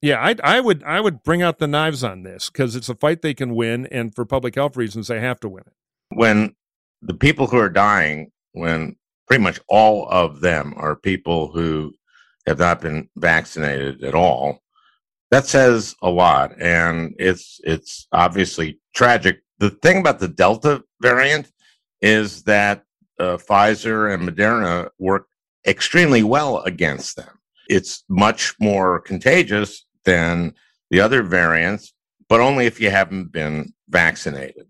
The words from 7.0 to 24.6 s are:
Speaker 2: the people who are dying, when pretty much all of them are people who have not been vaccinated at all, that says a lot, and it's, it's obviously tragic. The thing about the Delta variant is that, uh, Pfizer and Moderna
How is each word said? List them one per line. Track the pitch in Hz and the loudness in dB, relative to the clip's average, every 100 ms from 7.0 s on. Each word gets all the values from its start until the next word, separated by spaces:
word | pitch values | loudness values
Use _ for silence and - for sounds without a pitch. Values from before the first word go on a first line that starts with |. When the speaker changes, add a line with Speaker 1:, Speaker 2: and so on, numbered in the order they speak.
Speaker 2:
the | - | -12
people | 87 139 156 131 | 0 0 2 0
who | 120 | 2
are | 104 | 2
dying, | 90 101 104 78 76 76 _ _ | 4 4 4 0 -4 -12 _ _
when | - 85 82 80 - _ _ _ | -8 -4 -4 -6 -12 _ _ _
pretty | 131 | 2
much | 98 85 _ | 2 -2 _
all | 104 110 107 - | 4 4 2 0
of | 90 85 73 | 0 0 -2
them | 87 80 73 - | -2 0 -4 -8
are | 76 | -6
people | 76 - 92 - 85 78 | -4 -4 -4 -2 -2 -2
who | 80 82 78 76 - _ _ _ _ - | -4 -2 -4 -6 -14 _ _ _ _ -6
have | 76 | 0
not | 87 87 | 0 0
been | 82 78 - - | -4 -8 -10 -4
vaccinated | 85 80 80 - 76 69 69 65 | 0 0 -2 -6 -6 -4 -6 -8
at | 67 | -4
all, | 76 90 64 71 67 _ _ _ _ _ _ _ | 0 2 0 -4 -8 _ _ _ _ _ _ _
that | 131 135 | 0 2
says | 143 131 117 104 - | 4 4 4 -2 -6
a | 90 | -2
lot, | 87 90 69 71 - | 4 4 4 0 -2
and | 85 85 85 82 82 - | 0 2 2 -2 -6 -2
it's, | 92 90 - - | -2 -2 -8 -12
it's | - 80 - - - | -6 -6 -6 -20 -12
obviously | - 90 90 90 - 78 73 _ | 0 0 0 -4 -4 -8 -10 _
tragic. | - 123 117 92 90 _ _ | 0 2 2 0 -4 _ _
The | 101 | -4
thing | - 160 185 | 0 2 2
about | 170 123 | 2 -2
the | 92 | -6
Delta | 76 92 113 147 139 - _ | 0 2 2 0 -2 -6 _
variant | 123 123 135 147 - _ _ _ _ _ | 0 2 2 0 -4 _ _ _ _ _
is | 101 110 104 - | 2 2 0 -6
that, | - 104 101 101 _ _ _ _ | 0 2 2 -2 _ _ _ _
uh, | 90 87 | -4 -4
Pfizer | _ 101 107 107 117 110 107 | _ 4 4 2 -2 -2 -2
and | 98 90 | -2 -6
Moderna | 82 107 117 | 0 0 2